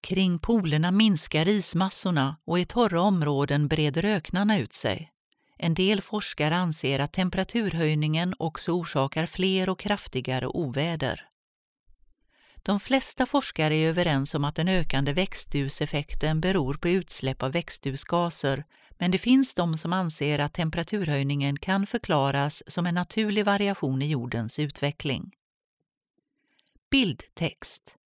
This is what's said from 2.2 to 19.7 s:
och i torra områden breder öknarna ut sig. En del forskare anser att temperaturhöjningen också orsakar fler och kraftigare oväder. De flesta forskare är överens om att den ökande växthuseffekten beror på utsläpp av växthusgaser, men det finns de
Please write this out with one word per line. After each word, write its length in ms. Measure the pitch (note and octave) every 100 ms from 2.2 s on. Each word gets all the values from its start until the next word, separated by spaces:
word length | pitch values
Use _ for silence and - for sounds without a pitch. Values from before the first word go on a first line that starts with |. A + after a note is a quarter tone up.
| C3+ D#3 -
och 120 | F3
i 60 |
torra 360 | F3 B3 A3+ E3+
områden 680 | G3 F#3 D3 C#3 C#3+ D3 D3
breder 360 | D#3 D3+ C#3+
öknarna 540 | G3 G#3 - F3+ G#3 G#3
ut 140 | G#2
sig. 380 | - A2+ F#2+ D#3+ _ _ _ _ _
En 160 | F3
del 260 | E3 F#3+ G#3
forskare 560 | - G#3+ - - D3 E3+
anser 420 | F3+ D#3+ B2 C#3
att 140 | D3
temperaturhöjningen 1200 | - F3+ F#3 F#3+ A#3+ G#3 E3 D#3 D3+ D#3 D#3 F3+ -
också 340 | D#3+ - -
orsakar 540 | F3 D#3+ C#3+ C3+ - E3
fler 420 | - F#3+ F#3+ F#3
och 100 | F#3
kraftigare 680 | G3+ G3+ - C3 B2+ B2+ B2+
oväder. 840 | - D3+ B2+ D#3+ E3 C3+ - - _ _ _ _ _ _ - _ _ _ _ _ -
De 180 | - G3+
flesta 460 | - C4 - - B3+
forskare 500 | C#4+ - - D#3 D#3
är 120 | D#3+
överens 460 | E3 F3 C#3 C#3
om 100 | D3+
att 100 | D3
den 140 | D3+ E3+
ökande 440 | F#3+ - C3+ C#3+
växthuseffekten 1300 | D3 F#3+ - - D3 C3+ - D3+ D3 C#3 - D#3 D#3
beror 340 | F3 F#3+ C3
på 140 | C#3+ F3
utsläpp 540 | F#3 E3 - C3 C3
av 100 | C3
växthusgaser, 1120 | C3 - - C#3+ C3+ - F3 E3+ - C#3 C3+ D3+ _ _ -
men 120 | F3
det 80 | F#3
finns 360 | A#3 C4 C4
de 240 | - E3+